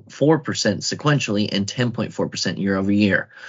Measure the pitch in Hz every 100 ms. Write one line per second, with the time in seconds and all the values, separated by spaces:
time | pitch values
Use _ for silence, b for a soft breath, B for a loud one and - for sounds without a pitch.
0 | - - 143 156 131 98 110 95 - 98
1 | 147 143 - 104 107 101 101 - 123 110
2 | 95 - 76 - 95 - 98 98 98 101
3 | 104 87 - B